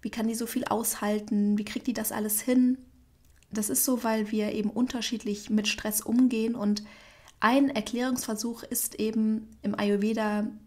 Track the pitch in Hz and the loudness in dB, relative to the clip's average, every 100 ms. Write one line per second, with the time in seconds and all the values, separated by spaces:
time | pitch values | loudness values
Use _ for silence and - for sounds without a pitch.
0 | 214 226 226 226 226 254 247 214 226 - | -8 -4 -2 -2 -4 -4 0 0 0 -2
1 | 208 214 208 208 208 208 208 - - 220 | 0 0 0 2 4 2 0 -4 -4 -4
2 | 220 226 214 214 - 254 254 262 - - | -4 -4 -2 -2 2 4 4 2 -4 -20
3 | _ _ _ _ _ 214 208 254 - 247 | _ _ _ _ _ -6 -2 0 0 0
4 | 226 220 214 214 208 208 208 220 247 254 | 0 0 0 0 -2 -2 -2 0 -2 -2
5 | 220 233 226 202 - 214 208 - 214 214 | -4 -4 -4 -6 0 0 0 -2 -2 -4
6 | - 233 254 226 220 233 208 208 - - | 0 4 4 4 0 0 0 0 -4 -20
7 | - - - _ 214 262 277 220 208 240 | -20 -20 -20 _ 4 6 4 2 -2 -2
8 | 254 254 - 214 233 226 - 240 - - | -2 -2 -4 -4 -4 -8 -6 -4 -4 -2
9 | 214 220 220 220 220 - 196 208 208 202 | 0 2 2 0 -4 -8 -6 0 2 2
10 | 208 220 214 208 208 - | 2 0 0 0 -2 -6